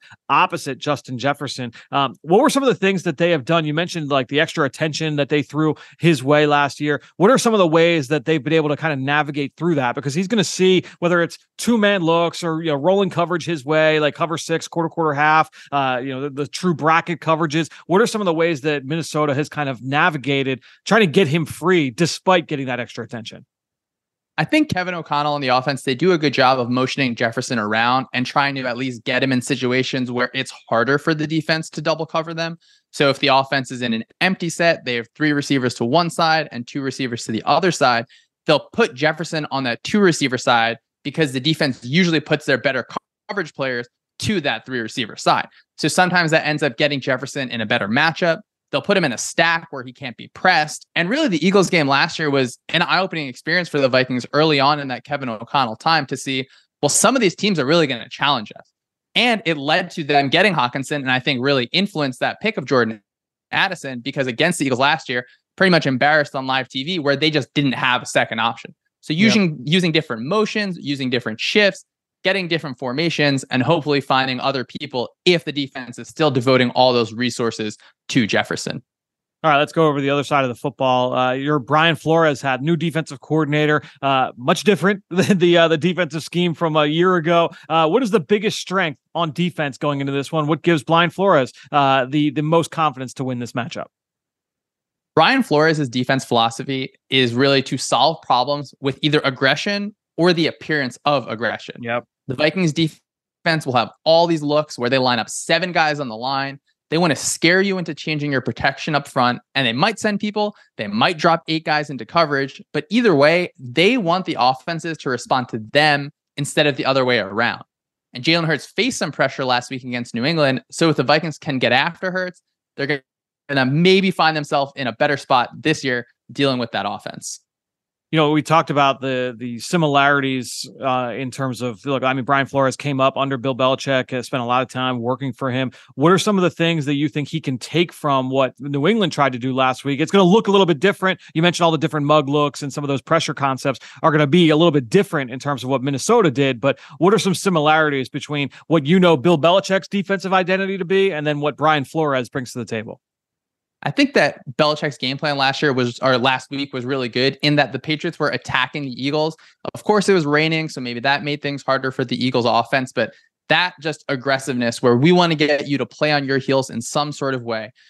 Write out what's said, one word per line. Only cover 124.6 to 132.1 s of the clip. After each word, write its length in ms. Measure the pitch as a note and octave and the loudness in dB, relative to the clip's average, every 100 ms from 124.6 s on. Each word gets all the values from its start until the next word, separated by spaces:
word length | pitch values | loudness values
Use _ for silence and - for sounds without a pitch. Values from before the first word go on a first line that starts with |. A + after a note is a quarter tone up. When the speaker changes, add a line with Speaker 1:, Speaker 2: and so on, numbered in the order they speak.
| C#3 - | -2 -4
Speaker 2:
in 100 | B2+ | -6
a 60 | |
better 240 | A2+ D3 C#3 | -2 0 0
spot 340 | - C3 A#2 E2 | 0 0 0 -2
this 280 | D3+ D#3 | -2 -2
year 220 | C3+ B2 A#2 _ - | -2 -4 -6 _ -12
dealing 260 | A#2 C#3 B2+ | -2 0 0
with 120 | A#2 | -4
that 160 | G#2+ G2+ | -4 -6
offense. 520 | G2 - - - - _ _ _ _ _ _ _ | -6 -12 -14 -14 -16 _ _ _ _ _ _ _
Speaker 1:
You 60 | D#3 | 2
know, 120 | D3+ | 2
we 100 | D3+ | 2
talked 300 | C3+ D#3+ D#3+ | 4 2 4
about 300 | C#3+ C#3 B2+ | 2 2 0
the, 340 | C3 B2+ B2+ A2+ | -2 -4 -4 -6
the 220 | B2 A#2 | -10 -10
similarities, 1120 | - F3+ D#3 C#3 C#3 C#3+ C3+ C3 A#2 - B2+ - | -4 0 2 4 4 4 0 -4 -6 -10 -14 -8
uh, 320 | C3 B2+ B2 G#2+ | -2 -2 -2 -6
in 160 | C3 | -8
terms 280 | A#2 C3+ A#2 | -6 -6 -4
of, 240 | B2+ G#2 | -6 -6
look, 200 | C#3 C3+ | -4 -2
I 80 | C3 | 0